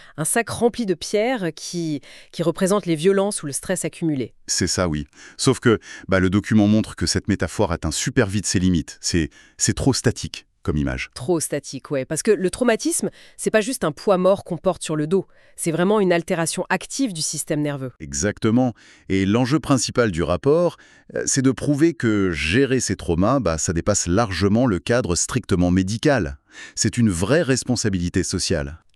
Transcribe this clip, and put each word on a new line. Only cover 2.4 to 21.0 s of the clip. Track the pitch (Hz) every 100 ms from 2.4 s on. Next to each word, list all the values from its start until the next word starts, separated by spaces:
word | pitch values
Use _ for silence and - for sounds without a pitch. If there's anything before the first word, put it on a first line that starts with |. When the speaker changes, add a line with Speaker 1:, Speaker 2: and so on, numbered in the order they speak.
Speaker 1:
représente | 165 - 180 208 175
les | 156
violences | 180 196 196 -
ou | 147
le |
stress | 131 - 180 160
accumulé. | - 165 139 110 _ -
Speaker 2:
C'est | - 90
ça, | - 90
oui. | 76 - - - -
Sauf | 135 120
que, | 123 104 - - -
bah, | 95
le | 92
document | 101 - 107 104
montre | 107 95 -
que | 87
cette | 92 -
métaphore | 95 92 - 95
atteint | 82 82
super | - - 127 101
vite | 101 -
ses | 98
limites. | 92 85 - -
C'est, | - 87 73 - _ -
c'est | -
trop | - 139
statique | 117 120 - 80 - - _
comme | - 73
image. | 69 64 - -
Speaker 1:
Trop | 127 165
statique, | - 147 - 131 -
ouais. | 139
Parce | 127 160
que | 226
le | 196 180
traumatisme, | - 240 220 311 - 185 - - -
c'est | 190
pas | 220
juste | 208 262 165
un |
poids | - 220 185
mort | 190 196
qu'on | - 170
porte | 190 170
sur | - 156
le | 151
dos. | 190 - _ _ -
C'est | 170
vraiment | 160 180 214
une | 185
altération | 170 - 175 160 - -
active | 185 - - 262
du | 160
système | - 151 - 151
nerveux. | 147 143 131 -
Speaker 2:
Exactement. | 71 101 101 - 110 120 127 - - - -
Et | 95 95
l'enjeu | 113 127 151
principal | - 131 - - 117
du | 82
rapport, | 76 85 135 160 175 - - _